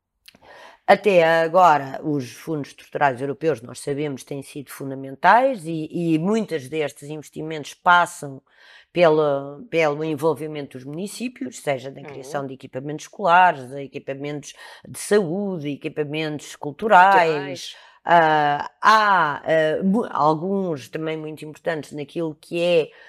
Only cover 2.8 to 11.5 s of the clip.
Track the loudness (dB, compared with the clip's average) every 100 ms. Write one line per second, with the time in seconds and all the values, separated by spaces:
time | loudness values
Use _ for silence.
2.8 | -10 0 0 0 -6 -4 -2 -2 -4 -12
3.8 | -8 -6 -6 -8 -12 -14 -12 -16 -16 -12
4.8 | -12 -10 -12 0 4 6 4 -2 -6 -6
5.8 | -6 -4 0 0 2 -2 -2 -8 -8 -6
6.8 | -6 -8 -14 -14 -14 -12 -10 -10 -12 -2
7.8 | 4 4 4 -4 -14 -14 _ _ _ -20
8.8 | _ 2 4 4 2 0 -6 -14 -6 0
9.8 | 0 0 -4 -2 -2 -2 -6 -10 -12 -14
10.8 | -14 -10 -10 -10 -12 -10 -14